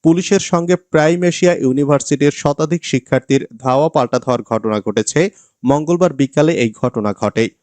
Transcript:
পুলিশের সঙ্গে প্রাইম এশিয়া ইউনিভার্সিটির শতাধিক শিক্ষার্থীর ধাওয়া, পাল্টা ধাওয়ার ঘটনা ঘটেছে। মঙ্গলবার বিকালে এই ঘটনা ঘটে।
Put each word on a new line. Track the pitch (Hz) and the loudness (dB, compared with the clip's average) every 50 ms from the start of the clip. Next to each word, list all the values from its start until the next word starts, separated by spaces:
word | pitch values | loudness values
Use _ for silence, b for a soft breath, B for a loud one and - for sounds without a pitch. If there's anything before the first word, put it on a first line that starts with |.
| _ | _
পুলিশের | 160 165 180 185 - 202 190 - - | 4 2 2 2 0 0 0 0 0
সঙ্গে | - 170 170 170 180 175 _ _ | -2 -2 2 0 -2 -2 _ _
প্রাইম | - 156 151 156 175 175 180 | 0 2 2 2 2 2 0
এশিয়া | 175 165 - 180 175 175 | -2 0 2 2 0 2
ইউনিভার্সিটির | - 135 131 127 139 143 139 147 135 - - 147 135 143 147 - - | 2 0 0 0 0 0 2 0 0 0 -2 -2 0 0 0 0 0
শতাধিক | - 147 143 - 156 151 170 170 - | -4 -4 -2 -2 -2 -4 -4 -6 -4
শিক্ষার্থীর | - - 127 _ _ - 127 - - 135 135 - - - 110 | -4 -4 -4 _ _ -2 -2 0 0 0 0 0 -4 -16 -6
ধাওয়া, | - 131 127 139 151 165 | -2 0 0 2 0 0
পাল্টা | - 147 123 113 - 127 | 0 0 -2 0 -2 -4
ধাওয়ার | - 131 123 117 - | -2 -2 -2 -2 -2
ঘটনা | _ 113 110 107 110 107 107 | _ -4 -2 -2 -2 -4 -2
ঘটেছে। | - 110 101 113 107 - - 147 175 208 b b b b b b - | -4 -2 -2 -2 -4 0 0 0 -2 -2 b b b b b b 0
মঙ্গলবার | 123 139 147 156 151 175 175 185 175 143 | 0 0 0 0 -2 0 2 2 0 0
বিকালে | 131 139 131 - 151 147 160 170 - 120 | -2 -4 0 2 2 2 2 2 0 -2
এই | 113 107 - | -2 -2 -4
ঘটনা | - 123 - 117 104 104 98 | -4 -4 -2 -2 -4 -4 -4
ঘটে। | _ - 101 - 113 117 107 _ _ | _ -4 -2 0 0 -2 -2 _ _